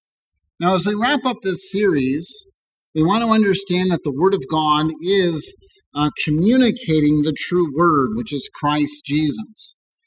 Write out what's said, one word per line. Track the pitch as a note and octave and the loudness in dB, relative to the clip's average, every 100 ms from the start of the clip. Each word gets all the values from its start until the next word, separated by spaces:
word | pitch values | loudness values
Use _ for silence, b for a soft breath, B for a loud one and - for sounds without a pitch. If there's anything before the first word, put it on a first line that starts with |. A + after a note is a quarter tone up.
| _ _ _ _ _ - | _ _ _ _ _ -4
Now, | F3 | 0
as | F#3+ G3 | 0 0
we | G#3 | -2
wrap | A#3+ C#4+ | -2 0
up | B3+ A3+ | -2 -4
this | F#3+ F3+ - | -4 0 2
series, | G3 G#3 D3+ C3 C#3+ F3 - - _ _ _ _ | 2 0 2 0 -2 -4 -6 -8 _ _ _ _
we | D#3 | -2
want | D#3+ G#3+ | 2 2
to | A#3 | 2
understand | A3 G#3 F3+ - F3+ F#3 | 2 4 0 0 0 0
that | E3+ | 0
the | D3+ | -2
Word | C3 F#3 | 0 0
of | G3 - | 0 -2
God | D#3+ D#3 D3+ D#3+ D#3 | 0 2 2 0 -2
is, | E3+ G3 F3+ D#3+ - - b b _ | -2 0 0 0 -2 -4 b b _
uh, | - D3+ - | -4 -2 -2
communicating | - D3+ F#3+ B3+ B3 - - D#3 D3 D3+ | -2 0 4 4 4 0 0 2 4 2
the | D3 | 0
true | D#3 - F3+ E3+ | -4 -2 -2 0
Word, | C#3 E3+ D3+ B2 A2 | 0 2 2 0 -2
which | A#2 | -6
is | C#3+ - | -6 -6
Christ | - D3 D3 C#3+ - - | -4 -2 0 0 -2 -2
Jesus. | D3 D#3 A2+ G#2+ - - - _ _ | -2 0 -2 -8 -12 -12 -14 _ _